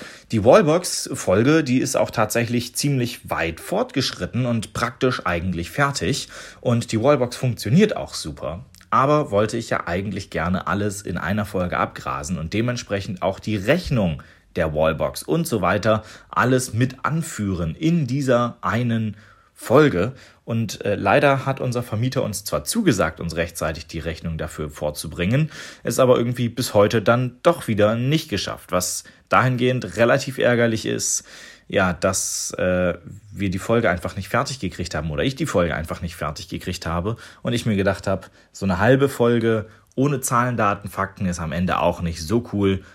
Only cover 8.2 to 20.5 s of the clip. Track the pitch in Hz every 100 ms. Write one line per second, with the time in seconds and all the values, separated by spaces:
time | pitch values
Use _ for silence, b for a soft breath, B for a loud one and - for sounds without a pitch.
8.2 | - - 67 87 131 - - 113 135 151
9.2 | 135 101 107 127 113 - - 90 104 92
10.2 | - 80 85 92 - 101 104 95 - 87
11.2 | 80 104 101 92 90 67 - - - 131
12.2 | 76 85 80 104 123 120 - 98 95 87
13.2 | 95 95 - 104 101 175 - 127 92 73
14.2 | B B B - 80 76 80 73 71 -
15.2 | - 160 165 113 87 101 107 110 B B
16.2 | B - 117 127 - 107 123 - 101 160
17.2 | 156 - 101 87 80 76 160 170 123 139
18.2 | 131 120 120 - 90 117 120 113 110 101
19.2 | b b b - - 127 147 87 110 B
20.2 | B B -